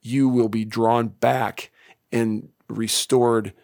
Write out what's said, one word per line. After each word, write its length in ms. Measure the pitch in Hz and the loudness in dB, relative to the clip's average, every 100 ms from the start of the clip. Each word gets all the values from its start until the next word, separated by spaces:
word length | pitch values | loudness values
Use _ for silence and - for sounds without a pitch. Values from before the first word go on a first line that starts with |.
you 260 | 113 131 135 | -4 0 2
will 220 | 123 113 | 2 0
be 160 | 110 110 | -2 -4
drawn 420 | 113 113 120 113 | 0 2 2 0
back 600 | - 120 131 110 - - _ _ _ _ | -2 0 0 -4 -8 -16 _ _ _ _
and 380 | 135 113 107 - _ - | -2 -2 -2 -8 _ -12
restored 840 | 107 110 - - 131 120 117 104 - | -8 -4 -4 0 2 4 2 -2 -12